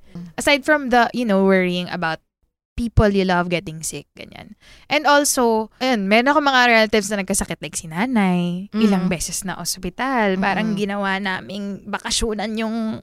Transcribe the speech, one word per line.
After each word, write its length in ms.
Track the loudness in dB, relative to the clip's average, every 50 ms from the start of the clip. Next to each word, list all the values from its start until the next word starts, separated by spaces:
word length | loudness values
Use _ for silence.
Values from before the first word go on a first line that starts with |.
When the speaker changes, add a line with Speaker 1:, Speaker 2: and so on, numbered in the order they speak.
| -20 -18
Speaker 1:
Mm. 220 | -16 -16 -16 -14 -12
Speaker 2:
Aside 300 | -4 0 2 2 2 2
from 240 | 2 2 2 2 2
the, 180 | 4 4 4 2 0
you 100 | -2 0
know, 220 | 2 2 4 4
worrying 420 | 4 4 4 2 0 -2 -4 -4 -6
about 320 | -6 -4 -4 -4 -4 -6 _ _ _ _ _ _ _ _ _ _ _ -6
people 300 | -6 0 2 4 4 4
you 160 | 4 2 2
love 240 | 2 2 0 0 0
getting 320 | -2 -4 -4 -8 -12 -10
sick, 240 | -10 -10 -10 -12 -14 _ _
ganyan. 360 | -20 -18 -18 -18 -20 -20 -20 -20 _ _ -20 -20 -20 _ -4
And 160 | -2 0 4
also, 680 | 4 4 4 4 2 0 2 2 2 2 0 -2 -4 _ -4
ayun, 280 | -2 0 0 0 2 2
meron 200 | 4 4 4 4
ako 120 | 2 2
mga 200 | 2 4 4 4 6 6
relatives 380 | 6 4 4 4 2 0 0 0
na 120 | -4 -4
nagkasakit, 400 | -2 -2 -2 -2 -4 -4 -8 -10
like 120 | -10 -10
si 160 | -10 -10 -10 -8
nanay, 800 | -4 -4 -2 0 2 2 2 4 2 2 0 -2 -4 -6 -8 -6
Speaker 1:
Mm. 100 | -2 2
Speaker 2:
ilang 220 | 2 2 2 2 0 0
beses 360 | -2 -2 -4 -6 -8 -8 -8
na 120 | -8 -10
ospital. 800 | -8 -8 -8 -8 -8 -8 -10 -8 -6 -4 -2 0 0 2 2 0
Parang 360 | 0 0 0 0 0 -2 -2
Speaker 1:
Mm-mm. 80 | -2 -2
Speaker 2:
ginawa 340 | -2 -4 -4 -4 -4 -2 -4 -4
naming 680 | -4 -4 -6 -6 -8 -10 -12 -10 -10 -10 -10 -12 -10
bakasyonan 680 | -10 -10 -8 -6 -6 -4 -4 -2 -4 -4 -4 -6 -6 -6
yung 460 | -4 -4 -4 -4 -4 -4 -6 -6 -8